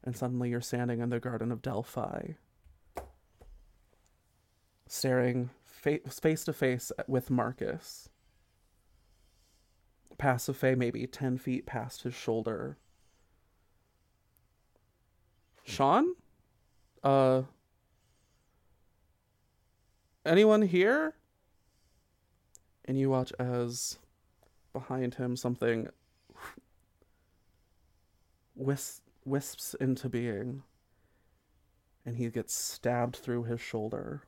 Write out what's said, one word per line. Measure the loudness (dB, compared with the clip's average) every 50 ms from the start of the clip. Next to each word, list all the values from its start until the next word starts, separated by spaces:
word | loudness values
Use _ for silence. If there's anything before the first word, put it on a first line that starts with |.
| -6
And | -8 -6
suddenly | -4 -4 -2 -2 -2 -2 -2
you're | -2 -4
standing | -4 -4 -4 -2 -2 -2 -2 -2
in | -2 -2
the | -2 -2
Garden | -4 -4 -4 -4 -2 -4
of | -4 -4
Delphi, | -6 -4 -4 -4 -6 -6 -6 -6 -4 -4 -4 -8 -8 -8 -12 -14 _ _ _ _ _ -20 -20 _ _ _ _ -14 -14 -14 -20 _ _ _ _ _ -20 -20 -20 -20 -20 -20 _ _ _ _ _ _ _ _ _ _ _ _ _ _ _ _ _ _ _ _ _ _ _
staring | -12 -8 -2 0 2 4 4 4 4 2 2 -2 -2 -6 _ _
fa-, | -20 -20 -4 0 0 0 0 -4 -8
face | -14 0 2 2 2 2 -2
to | -6 -2
face | 0 2 2 2 0 -4 -8 -8 -8 -4
with | 0 0 0 0 2
Marcus. | 0 2 2 0 -2 -4 -4 -4 -4 -6 -8 -14 -18 -18 -20 -20 _ _ _ _ _ _ _ _ _ _ _ _ _ _ _ _ _ _ _ _ _ _ _ _ _ _ _ _ _ _ _ _ _ _ _ _ _ _ _ -20 -10
Pasiphae | _ 0 0 0 0 -2 -4 -4 0 2 2 4
maybe | 4 2 0 0 -4 -8
ten | -8 -6 -4 -2 -2 -2
feet | -2 -2 -4 -4 -4 -4
past | -6 -8 -8 -8 -8 -12 -8 -8
his | -8 -8
shoulder. | -6 -4 -2 -2 0 0 -2 -4 -4 -6 -8 -10 _ _ _ _ _ _ _ _ _ _ _ _ _ _ _ _ _ _ _ _ _ _ _ _ _ _ _ _ _ _ _ _ _ _ _ _ _ _ _ _ _ _ _ _ _ _ _ _ _ _ _ _ _ _ _ _ _ _
"Sean? | -12 0 2 4 6 6 6 4 4 0 -4 _ _ _ _ _ _ _ _ _ _ _ _ _ _ _ _ 2
Uh, | 4 6 6 6 6 6 4 2 -2 -10 _ _ _ _ _ _ _ _ _ _ _ _ _ _ _ _ _ _ _ _ _ _ _ _ _ _ _ _ _ _ _ _ _ _ _ _ _ _ _ _ _ _ _ _ _ _ _ _ _ _ _ _ _ _
anyone | 4 8 8 10 10 8 8 6
here?" | 6 6 6 6 6 6 4 2 0 -4 _ _ _ _ _ _ _ _ _ _ _ _ _ _ _ _ _ _ _ _ _ _ _ _ _ _ _ _ -20 _ _ _ _ _
And | -2 0 2
you | 2 4
watch | 4 2 0 -2 -4 -4
as | -2 0 0 0 -2 -2 -4 -6 -6 -8 -8 -10 -18 _ _ _ _ _ _ _ _ _ _ _ _ _ _
behind | -12 -8 -4 -4 -2 -2 -2 -2
him | -4 -4 -4 -4
something | -2 -2 -2 -2 0 2 0 2 0 -2 -6 -10 _ _ _ _ _ _ _ -20 -18 -16 -16 -16 -18 _ _ _ _ _ _ _ _ _ _ _ _ _ _ _ _ _ _ _ _ _ _ _ _ _ _ _ _ _ _ _ _ _ _ _ _ _ _ _
wis-, | -4 0 0 0 0 -2 -10 -12 -16 _ _ _ _ _
wisps | -2 -2 -2 -2 -4 -12 -12 -12 -10 -6
into | -2 0 0 0 0 -2 -4
being, | -4 -2 -2 -2 -4 -4 -6 -6 -8 -10 -14 _ _ _ _ _ _ _ _ _ _ _ _ _ _ _ _ _ _ _ _ _ _ _ _ _ _ _ _
and | -8 -4
he | -2 -2 -2
gets | -2 -4 -6 -4 -6
stabbed | -6 -6 -6 -8 -4 -2 0 2 2 0 -2 -2
through | -8 -6 -4 -2 -2 -2
his | -2 -4 -6
shoulder. | -6 -6 -4 -4 -4 -4 -6 -6 -6 -8 -10 -10 -12